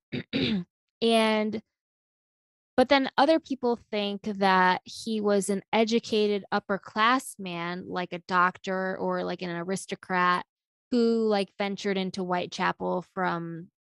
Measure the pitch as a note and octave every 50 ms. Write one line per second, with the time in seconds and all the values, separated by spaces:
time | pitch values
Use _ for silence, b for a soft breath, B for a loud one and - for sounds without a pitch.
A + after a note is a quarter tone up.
0 | _ _ - - - _ - C4+ C4+ B3 A3 F#3 F3 - _ _ _ _ _ _
1 | A3+ A#3 A3+ A3+ A3 A3 A3 G#3+ G#3+ G#3+ G#3 A3 - _ _ _ _ _ _ _
2 | _ _ _ _ _ _ _ _ _ _ _ _ _ _ _ - B3+ - C#4+ C#4
3 | C4+ - - - C4+ D4+ D#4+ D#4+ - - C4+ - - A#3+ A#3+ A3+ - _ - G#3
4 | G3+ G3+ G3+ G3 - G#3+ G#3 F#3+ G3 F#3+ F#3+ F#3 F#3 F#3 F#3 - - - - -
5 | - A#3 A3 G#3+ G#3 G#3 G3+ G3+ F#3+ - G3+ G3 - _ - G#3+ A3+ G#3+ A3+ A#3
6 | - - A3+ G#3+ G#3 G#3 G#3 G3+ - - - G#3 - - G3+ F#3 - - - G#3+
7 | G#3+ A#3 B3+ C4+ - - - - G3 F3+ F3 E3+ E3+ E3+ F3 F3+ - - F#3 F3+
8 | F3+ F3 - F3 - - F#3 F3+ F3 F3+ - - - G3 F#3+ F#3 F#3+ F#3 F#3 -
9 | - F#3 F3+ F3+ F3+ F3+ F3+ F3+ F#3 F3+ E3+ E3+ E3+ F3+ F#3+ F#3 - - G3 -
10 | - - F#3 F3+ F3+ F3+ F3+ F3+ - _ _ _ _ _ _ _ _ _ - A#3+
11 | A#3 A#3 A#3 A3+ A3 A3 G#3 G3+ G3 - _ _ G3+ G3 G3 F#3 - G#3 F#3+ F#3+
12 | F#3 F#3 - F#3+ F#3 F3+ F3+ F3+ F3+ F3 - - F#3 F#3 F3+ - F#3 F3+ F3+ F#3
13 | E3+ _ _ F#3+ F#3 F3 F3 E3+ E3+ E3 E3 D#3+ F3 - _ _